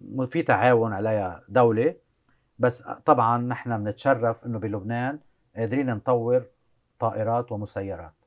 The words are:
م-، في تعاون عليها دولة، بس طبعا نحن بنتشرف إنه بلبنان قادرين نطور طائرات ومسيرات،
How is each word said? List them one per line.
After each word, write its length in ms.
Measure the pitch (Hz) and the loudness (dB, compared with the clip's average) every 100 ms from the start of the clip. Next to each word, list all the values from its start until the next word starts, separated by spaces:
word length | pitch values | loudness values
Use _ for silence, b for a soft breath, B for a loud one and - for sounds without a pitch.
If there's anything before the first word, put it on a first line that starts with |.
م-، 240 | - 123 127 | -10 -6 -4
في 160 | 165 | -2
تعاون 500 | 156 101 120 120 113 | 0 4 4 4 2
عليها 500 | 98 110 107 92 85 - | -2 0 0 -2 -8 -2
دولة، 460 | 113 120 110 147 - _ _ _ _ _ - | 4 4 4 0 -2 _ _ _ _ _ -2
بس 240 | - - | 0 0
طبعا 560 | - - - 135 117 120 | -8 -2 4 4 4 2
نحن 460 | 123 123 120 110 | -2 -6 -4 -4
بنتشرف 640 | 104 104 139 123 120 113 120 | -4 -2 0 2 0 -2 -6
إنه 120 | 113 | -6
بلبنان 600 | 104 104 104 120 127 151 _ _ _ 104 | -6 -6 -4 -4 -4 -6 _ _ _ -6
قادرين 340 | 113 131 131 | -4 -2 -2
نطور 560 | 107 131 123 117 127 123 _ _ _ _ - | -2 0 0 2 0 -2 _ _ _ _ -6
طائرات 540 | 110 110 110 120 120 | -4 -2 -2 -2 -2
ومسيرات، 640 | 104 101 101 98 87 82 _ | -8 -8 -8 -8 -10 -14 _